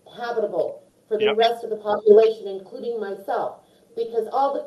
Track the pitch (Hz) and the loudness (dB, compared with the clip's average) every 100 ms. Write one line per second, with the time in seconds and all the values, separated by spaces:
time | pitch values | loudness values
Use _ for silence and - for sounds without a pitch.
0 | _ - 233 226 202 175 - - _ _ | _ -12 -8 -4 -4 -2 -4 -6 _ _
1 | - 214 214 214 233 233 220 214 214 208 | -6 -2 0 2 2 0 -8 -8 -4 2
2 | 214 208 226 214 196 190 - 254 233 226 | 8 8 8 2 -8 -12 -12 -12 -8 -6
3 | 196 190 - 190 - - _ _ _ 233 | -6 -8 -6 -6 -6 -10 _ _ _ -8
4 | 233 233 214 269 277 277 | -6 -4 -4 0 -2 -2